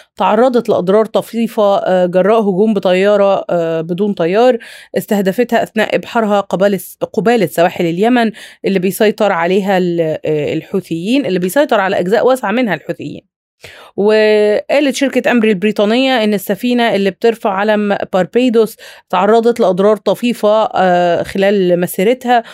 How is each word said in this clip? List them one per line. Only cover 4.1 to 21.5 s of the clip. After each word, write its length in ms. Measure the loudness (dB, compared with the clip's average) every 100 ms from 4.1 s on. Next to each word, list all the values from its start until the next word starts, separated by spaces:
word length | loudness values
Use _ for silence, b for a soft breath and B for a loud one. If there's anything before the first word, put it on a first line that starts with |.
طيار 460 | -2 -2 2 2 0 B B B -6
استهدفتها 640 | -4 -2 -2 0 0 0
أثناء 340 | -2 -2 -2 -2
إبحارها 440 | -2 -2 0 0
قبالة 360 | -2 0 0 0
س-، 220 | -8 -10 -8
قبالة 340 | -2 0 2 0
سواحل 380 | 0 -2 0
اليمن 480 | -4 0 0 2 0 -4 B B
اللي 140 | -4 -2
بيسيطر 540 | -2 0 0 2 0
عليها 460 | 0 0 0 0 0
ال-، 220 | 0 -2
آه، 540 | -2 -2 -4 -4 -2
الحوثيين، 720 | -6 -4 -8 -6 -8 -2 -2 -2
اللي 120 | -2
بيسيطر 420 | -2 0 0 0
على 180 | 0 -2
أجزاء 280 | 0 0 2
واسعة 240 | 0 -2
منها 240 | -2 -2
الحوثيين. 560 | -4 -6 -10 -10 -14 -18 _ _ _ B B B -2
وقالت 960 | 2 4 4 4 2 0 0 0 0
شركة 360 | 0 -2 0 0
أمري 200 | 2 2
البريطانية 720 | 0 -2 0 0 2 0 0
إن 100 | 0
السفينة 600 | -2 -4 -4 -2 0 0
اللي 160 | 0 -2
بترفع 400 | 0 -2 0 -2
علم 460 | -2 0 0 0 -4 -2
باربيدوس 640 | -2 0 0 2 2 0 -2 B B -6
تعرضت 520 | 0 2 2 2 2
لأضرار 360 | 0 2 2 2
طفيفة، 680 | 0 -2 -2 -2 0 2
آه، 580 | 0 0 2 2 2 0
خلال 580 | -2 -2 0